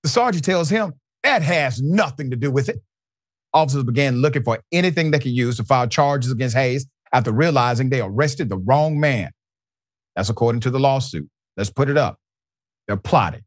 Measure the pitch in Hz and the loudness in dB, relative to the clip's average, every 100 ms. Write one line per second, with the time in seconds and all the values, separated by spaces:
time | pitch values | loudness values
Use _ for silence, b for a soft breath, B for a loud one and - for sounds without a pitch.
0 | 151 240 247 180 151 185 160 214 202 143 | 0 0 2 0 0 0 0 -2 -2 -8
1 | _ _ 269 254 151 170 139 113 139 190 | _ _ 0 0 0 0 0 -2 0 0
2 | 170 131 139 123 139 131 139 226 _ _ | 0 -4 -6 -4 -2 0 -2 -6 _ _
3 | _ _ _ _ _ 151 156 139 127 120 | _ _ _ _ _ 0 2 0 0 0
4 | 139 123 143 139 117 113 _ 170 180 165 | 2 2 0 0 -2 -4 _ 0 2 2
5 | 160 151 135 123 120 120 107 131 123 - | 0 0 0 0 0 -2 2 2 2 2
6 | 143 143 123 120 127 120 131 131 135 _ | 2 0 -2 -2 0 2 0 0 -6 _
7 | _ 127 113 110 165 139 120 120 131 131 | _ 0 0 2 2 2 2 0 0 -2
8 | 98 101 151 - 135 95 95 139 156 151 | -2 0 -2 -2 -4 -4 0 2 2 0
9 | 151 123 82 _ _ _ _ _ _ _ | 0 0 -4 _ _ _ _ _ _ _
10 | _ - 101 110 117 117 123 131 139 135 | _ -6 -4 0 0 0 -2 0 2 0
11 | 131 82 73 _ _ - 98 - 139 143 | -4 -8 -12 _ _ -8 -6 -2 0 2
12 | 113 - _ _ _ _ _ _ - 101 | 0 -4 _ _ _ _ _ _ -8 -6
13 | - 156 92 - | 2 2 2 -4